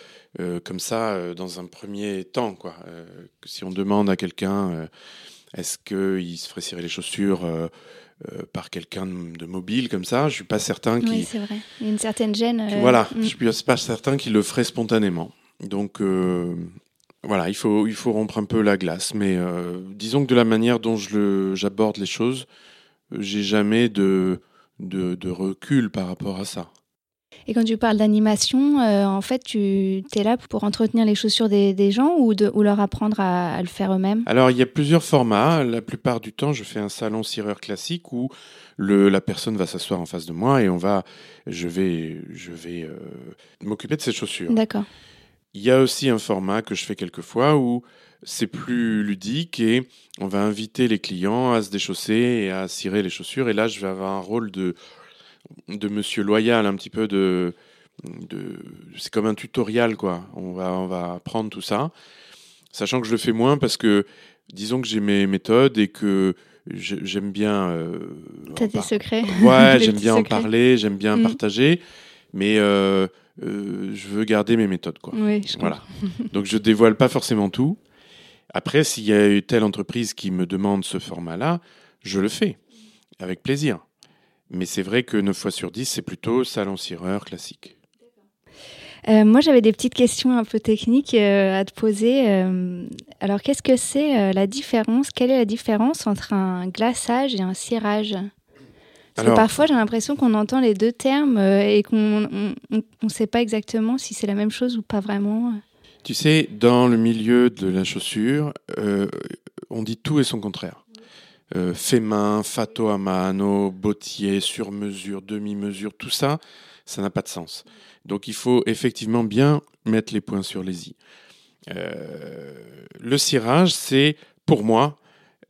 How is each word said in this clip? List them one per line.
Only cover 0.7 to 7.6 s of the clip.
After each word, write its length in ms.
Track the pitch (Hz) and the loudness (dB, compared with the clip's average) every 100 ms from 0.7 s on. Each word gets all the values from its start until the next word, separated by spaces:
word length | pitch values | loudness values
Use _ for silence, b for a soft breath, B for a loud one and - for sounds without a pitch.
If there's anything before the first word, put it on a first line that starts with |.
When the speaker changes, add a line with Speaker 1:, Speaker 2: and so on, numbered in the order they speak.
| 92 | -12
Speaker 1:
ça, 340 | - 113 113 | -6 -4 -4
euh, 200 | 98 87 | -4 -6
dans 260 | 87 92 87 | -10 -12 -12
un 60 | 90 | -16
premier 580 | - 101 101 104 98 | -18 -14 -10 -8 -8
temps, 300 | 90 131 117 | -8 -6 -6
quoi. 220 | 92 90 82 85 | -6 -16 -18 -20
Euh, 180 | 85 85 92 92 _ | -20 -20 -20 -20 _
que 80 | - | -20
si 140 | - | -12
on 80 | 92 | -8
demande 380 | 92 98 101 101 | -6 0 2 2
à 60 | 92 | 0
quelqu'un, 560 | 92 - 95 98 95 | -4 -6 -4 -2 -4
euh, 160 | 82 80 B B B B B B - | -6 -10 B B B B B B -12
est-ce 220 | 87 - | -10 -10
qu'il 600 | - 98 95 95 87 85 | -8 -4 -2 -2 -4 -10
se 100 | - | -12
ferait 120 | - | -12
cirer 200 | - 87 | -12 -10
les 80 | 85 | -10
chaussures, 560 | - - - 98 92 87 | -10 -10 -4 0 0 -2
euh, 220 | 82 | -4